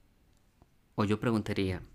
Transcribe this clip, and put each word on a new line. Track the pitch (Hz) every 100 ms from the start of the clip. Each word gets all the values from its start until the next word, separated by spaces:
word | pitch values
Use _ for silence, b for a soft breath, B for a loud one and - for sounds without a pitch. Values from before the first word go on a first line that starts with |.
| _ _ _ _ _ _ - _ _
O | -
yo | 104 104
preguntaría, | 123 110 107 101 95 90 -